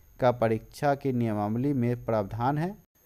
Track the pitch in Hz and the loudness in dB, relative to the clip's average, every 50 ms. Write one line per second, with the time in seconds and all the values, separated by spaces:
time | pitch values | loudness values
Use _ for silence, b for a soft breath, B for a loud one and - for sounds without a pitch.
0 | - - - - 131 123 123 123 113 113 110 110 - - - - 147 143 139 139 | -20 -16 -6 2 2 2 2 4 2 0 0 0 -4 -10 -10 -2 0 0 0 0
1 | - 139 127 120 117 113 107 104 104 104 110 120 127 143 143 127 117 120 123 120 | 0 -2 0 0 0 0 0 0 -2 -2 -2 0 0 0 0 0 0 0 -2 -2
2 | - - 117 107 101 95 107 107 120 131 147 147 165 185 214 214 - _ b b | -2 -2 0 0 0 -2 -4 -2 0 0 0 0 -2 -4 -6 -10 -18 _ b b
3 | b | b